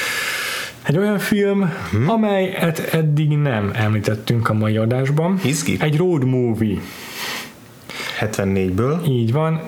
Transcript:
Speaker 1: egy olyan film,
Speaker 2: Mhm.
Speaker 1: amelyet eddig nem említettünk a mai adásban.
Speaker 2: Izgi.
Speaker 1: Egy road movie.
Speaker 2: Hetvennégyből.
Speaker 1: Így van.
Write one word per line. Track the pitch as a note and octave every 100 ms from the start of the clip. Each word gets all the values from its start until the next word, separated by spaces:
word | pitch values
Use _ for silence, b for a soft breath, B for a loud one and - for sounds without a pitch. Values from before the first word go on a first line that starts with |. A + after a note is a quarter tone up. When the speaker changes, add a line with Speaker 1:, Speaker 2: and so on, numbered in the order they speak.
| B B B B B B B - -
Speaker 1:
egy | D3+
olyan | G#3 G3+
film, | - G#3 G3+ G3+ F#3 B F2
Speaker 2:
Mhm. | G#2 C#3+
Speaker 1:
amelyet | A3+ G#3+ G3 F#3 - E3+ D#3+ -
eddig | D#3+ D#3 D3 D3+ D3
nem | D3 A2 G2+
említettünk | A2+ G#2+ G#2+ G2+ G#2+ - A#2 A2+
a |
mai | G#2+ G#2+ G#2+
adásban. | A2+ B2+ C3+ D3 E3+ F#3+
Speaker 2:
Izgi. | B2+ D#3 - -
Speaker 1:
Egy | D#3 D3+
road | F#3 E3
movie. | B2+ B2+ A#2+ G#2+ A2 F2+ F2+ B B B B B B - - - - B B -
Speaker 2:
Hetvennégyből. | G#2+ - G2 G2 F#2 F#2 B2 E3+ E3
Speaker 1:
Így | B2 A2+
van. | C3+ D#3+ D#3+